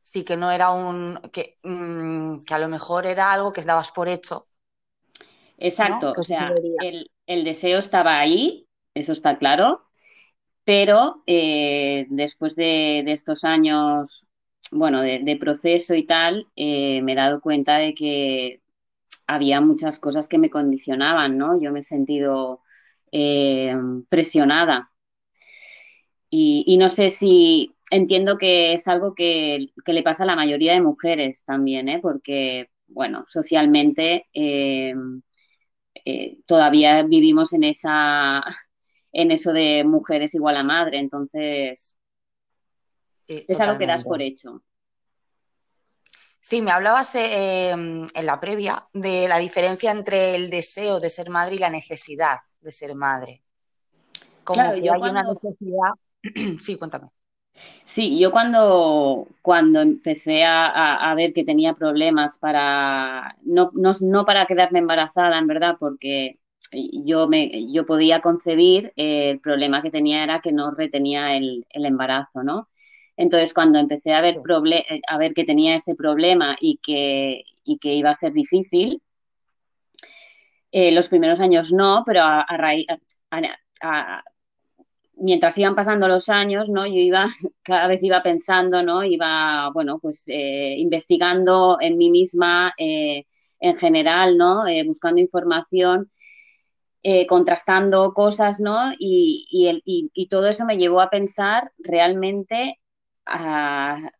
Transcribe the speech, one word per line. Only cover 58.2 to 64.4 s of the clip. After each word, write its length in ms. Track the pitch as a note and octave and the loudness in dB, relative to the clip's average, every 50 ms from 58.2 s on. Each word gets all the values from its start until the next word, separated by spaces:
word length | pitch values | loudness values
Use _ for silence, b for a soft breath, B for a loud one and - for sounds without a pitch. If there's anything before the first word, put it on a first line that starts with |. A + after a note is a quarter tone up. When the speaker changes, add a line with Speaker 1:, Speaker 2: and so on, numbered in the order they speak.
Speaker 2:
yo 100 | F3+ F#3 | 4 4
cuando, 960 | - A#3 A#3 A#3+ A#3 A3+ A3 G3+ F#3 F3 E3+ D#3+ D3+ D3+ C#3+ C#3 C3+ A#2 - - _ _ _ | 4 2 2 4 4 4 6 6 6 4 4 4 2 2 2 0 0 -2 -6 -12 _ _ _
cuando 380 | F3+ F3 E3+ D#3+ D#3 D#3 D#3 | 2 4 4 6 6 4 4
empecé 640 | D3+ D#3 D3 - _ E3 D#3 D3+ - D#3 D#3 D#3 E3 | 4 2 0 0 _ -6 -6 -6 -4 -2 2 2 4
a, 220 | E3 E3 E3 E3 D#3+ | 4 4 4 2 2
a, 420 | - D#3 D#3+ D3+ C#3+ - - D#3+ | 2 2 2 2 2 0 0 -2
a 40 | D#3+ | 0
ver 180 | D#3+ E3 E3 D3+ | 0 0 0 0
que 120 | E3 D#3+ | -2 -2
tenía 300 | - D3+ D3+ D#3 E3 D#3+ | 0 0 2 2 0 -2
problemas 640 | _ D#3+ D#3 D3 D3+ D#3 E3 D#3+ D#3 D3 D3 - _ | _ -2 -2 0 2 2 2 2 2 0 -2 -4 _
para, 960 | - D3+ D3 D3 C#3+ C#3+ C#3 C#3+ C#3 C#3 C3+ C3+ C3 C3 C3 C3 C3 C3+ - _ _ | -4 -2 0 0 0 0 0 0 0 -2 -2 -4 -4 -6 -8 -10 -12 -14 -16 _ _
no, 280 | - F3 F3 F3+ F3+ - | 0 2 2 2 2 0
no, 180 | - F#3 F#3 G3 F#3+ F#3+ | 0 2 2 2 2 0
no 220 | F#3 G3 G3+ G3+ | 0 2 2 2
para 220 | G#3 G3+ G3 | 4 2 2